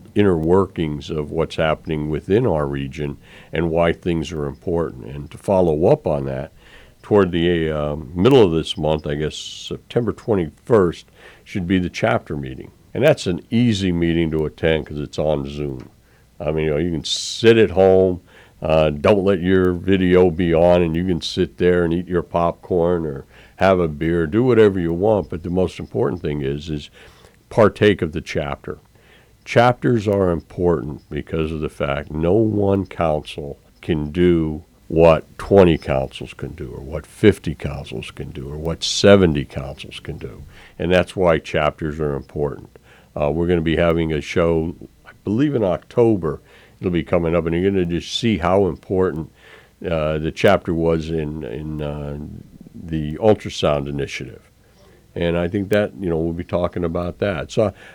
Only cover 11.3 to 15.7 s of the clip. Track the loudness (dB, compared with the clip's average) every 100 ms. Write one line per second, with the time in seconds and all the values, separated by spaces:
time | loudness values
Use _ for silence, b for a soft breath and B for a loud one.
11.3 | B -12 -8 0 0 0 -2 -2 -2 -4
12.3 | -8 -8 -12 -16 _ _ 0 2 2 0
13.3 | -6 -2 0 2 2 0 0 0 2 0
14.3 | 0 -4 -2 0 0 -2 -10 -10 -4 -2
15.3 | -2 -4 -8 -8